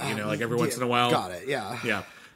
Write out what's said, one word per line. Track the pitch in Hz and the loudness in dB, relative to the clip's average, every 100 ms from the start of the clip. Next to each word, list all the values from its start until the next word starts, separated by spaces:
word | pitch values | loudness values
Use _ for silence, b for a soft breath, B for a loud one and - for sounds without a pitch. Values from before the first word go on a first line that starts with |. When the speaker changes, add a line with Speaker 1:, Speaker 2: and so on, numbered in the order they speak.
| - | -4
Speaker 1:
you | |
know, | 107 | -2
Speaker 2:
Um, | 107 | -2
Speaker 1:
like, | 107 | 0
every | 117 120 | 0 2
Speaker 2:
yeah, | |
Speaker 1:
once | 117 120 | 0 0
in | |
a | 123 | 2
while. | 120 120 | 4 4
Speaker 2:
got | 120 95 | 4 0
it, | 90 101 | -6 -4
yeah. | 139 98 117 | -4 -4 -6
Speaker 1:
Yeah. | 120 104 87 B B | -2 -2 -4 B B